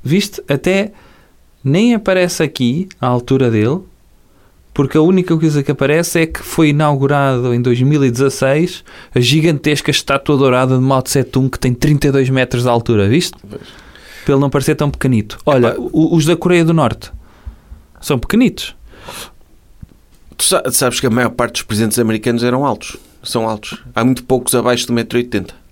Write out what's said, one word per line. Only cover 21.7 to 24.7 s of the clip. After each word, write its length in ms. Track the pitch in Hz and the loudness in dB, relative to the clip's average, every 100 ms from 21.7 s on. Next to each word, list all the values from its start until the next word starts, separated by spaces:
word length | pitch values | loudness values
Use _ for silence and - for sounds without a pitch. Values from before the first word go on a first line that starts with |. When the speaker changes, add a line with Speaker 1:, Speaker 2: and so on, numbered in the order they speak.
| 107 113 113 | -2 0 0
Speaker 2:
americanos 440 | 113 110 117 117 | 0 0 -2 0
eram 240 | 120 127 143 | 0 0 -2
altos. 300 | 110 - - - - | -4 -8 -18 -20 -20
São 260 | - 120 113 | -8 -4 -4
altos. 340 | 107 - - 123 | -6 -10 -16 -8
Há 100 | 113 | -2
muito 200 | 120 123 | 0 0
poucos 300 | - 131 123 | 0 -2 0
abaixo 300 | 123 117 | 0 0